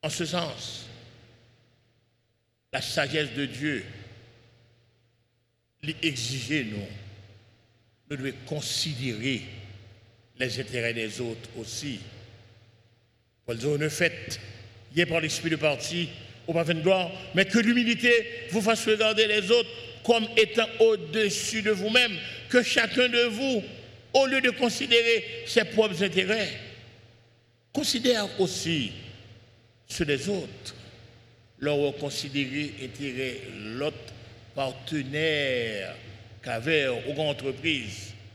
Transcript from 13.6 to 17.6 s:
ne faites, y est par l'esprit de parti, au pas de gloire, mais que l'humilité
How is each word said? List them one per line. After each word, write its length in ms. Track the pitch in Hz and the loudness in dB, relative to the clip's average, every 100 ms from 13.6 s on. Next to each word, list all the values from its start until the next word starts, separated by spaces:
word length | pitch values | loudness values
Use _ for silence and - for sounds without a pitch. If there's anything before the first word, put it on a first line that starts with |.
| 135 | 0
ne 240 | 147 151 | 0 0
faites, 500 | 147 170 - - - - - - - - 139 | 2 2 0 -10 -10 -12 -16 -18 -20 -4 2
y 60 | |
est 40 | 170 | 2
par 140 | 165 | 2
l'esprit 300 | 156 - 165 | -2 -2 -2
de 60 | 156 | 2
parti, 540 | 151 139 - 175 170 - - - - | 2 0 -4 -4 -4 -8 -18 -14 -4
au 60 | |
pas 100 | 165 | 0
de 100 | 160 | 0
gloire, 380 | 165 160 190 175 - - | 2 4 4 2 -6 -4
mais 120 | - - | 2 4
que 140 | |
l'humilité 520 | 233 | 4